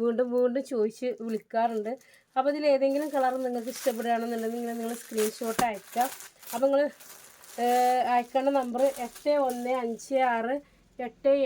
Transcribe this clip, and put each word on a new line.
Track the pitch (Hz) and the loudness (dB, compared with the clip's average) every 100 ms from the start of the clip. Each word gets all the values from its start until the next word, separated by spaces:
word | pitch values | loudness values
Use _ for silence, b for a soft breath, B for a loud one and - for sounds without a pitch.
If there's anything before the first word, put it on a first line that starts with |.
വീണ്ടും | 233 226 247 247 | -2 0 0 2
വീണ്ടും | 247 254 262 | 2 0 -4
ചോദിച്ച് | 240 214 - 254 - 226 | -2 -2 -2 -6 -6 -6
വിളിക്കാറുണ്ട്. | 220 - 226 233 226 214 269 b b b 262 | -6 -4 -2 0 0 -4 -8 b b b -2
അപ്പോൾ | 269 | 0
ഇതിൽ | 294 294 | 2 4
ഏതെങ്കിലും | 269 269 277 302 285 | 4 4 2 0 0
കളർ | 254 262 254 | 2 0 -2
നിങ്ങൾക്ക് | 240 233 240 | -4 -6 -4
ഇഷ്ടപ്പെടുകയാണെന്നുണ്ടെങ്കിൽ | 269 226 233 233 233 233 226 233 | -2 0 0 -2 -2 -4 -4 -4
ഇങ്ങനെ | 233 233 | -6 -6
നിങ്ങൾ | 226 240 | -6 -8
സ്ക്രീൻഷോട്ട് | - 220 214 - 226 220 240 | -6 0 0 0 -4 0 0
അയക്കുക. | 196 - 226 262 - - - - | 0 -6 -2 -2 -4 -18 -20 -8
അപ്പോൾ | 233 269 | 0 2
നിങ്ങൾ, | 277 285 - - - - - - - | 4 2 -4 -20 -20 -20 -20 -14 -2
ഏ, | 240 247 247 254 240 | 2 4 4 2 2
അയക്കേണ്ട | 247 240 262 269 277 | 2 2 0 2 2
നമ്പർ | 247 240 277 269 233 | 0 2 0 0 -8
എട്ട് | - 294 294 262 | -6 0 2 2
ഒന്ന് | 247 247 254 | -2 -2 -2
അഞ്ച് | 233 220 - 269 254 233 | -2 -6 -2 2 2 2
ആറ് | 226 285 b b b - | -2 -4 b b b -12
എട്ട് | 247 - 269 277 | -10 0 2 4